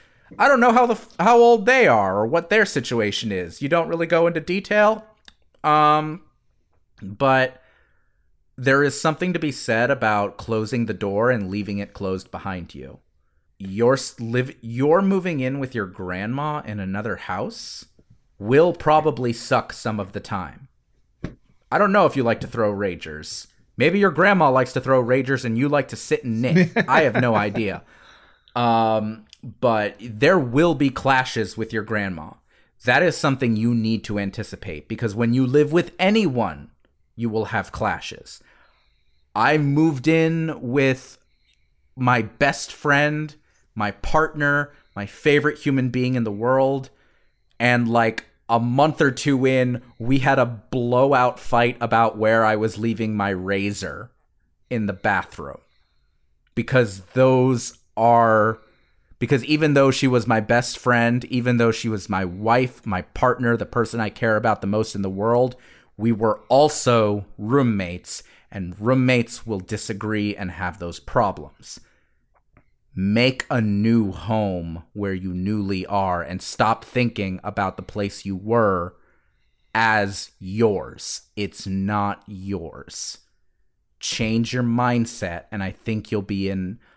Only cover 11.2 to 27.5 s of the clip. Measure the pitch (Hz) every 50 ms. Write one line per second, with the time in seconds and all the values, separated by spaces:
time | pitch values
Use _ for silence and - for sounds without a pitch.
11.2 | 113 123 127 113 101 90 95 104 101 98 101 101 101 101 - - 101 95 95 92
12.2 | - _ - 90 - 98 95 90 85 76 - 69 64 67 67 - _ _ _ _
13.2 | _ _ _ _ _ _ _ - 98 95 95 104 117 123 135 135 - - - -
14.2 | 117 113 117 123 127 131 - _ - 113 113 120 131 147 160 185 196 190 196 190
15.2 | 175 185 165 139 127 127 135 143 135 127 - 117 101 92 90 - 95 90 90 92
16.2 | 98 110 127 139 147 151 151 147 - 110 107 104 98 95 95 101 107 117 101 -
17.2 | - - 92 95 107 220 226 - - - - - - _ _ _ _ _ - _
18.2 | _ _ _ - 98 107 123 143 165 180 165 - - 151 151 156 147 156 131 120
19.2 | 127 120 113 - - - 135 120 - - - - - 120 107 104 98 95 - 104
20.2 | - - 110 98 90 73 - - 131 - _ _ _ _ _ _ _ _ _ _
21.2 | - - - - _ _ _ _ _ - - 165 202 202 190 208 180 147 - 139
22.2 | 123 117 113 - 104 92 - 117 110 104 104 98 104 98 87 80 - 80 76 76
23.2 | 78 - - - - - _ _ _ _ _ - 123 160 175 202 202 196 151 147
24.2 | 180 202 208 185 160 139 131 131 127 123 - 135 123 127 135 127 123 113 127 135
25.2 | 127 123 135 123 - 120 113 117 135 147 147 143 135 - - - - - 151 151
26.2 | - 123 110 113 123 123 156 180 180 175 - 226 202 - - - 156 131 104 -
27.2 | - 120 113 104 104 104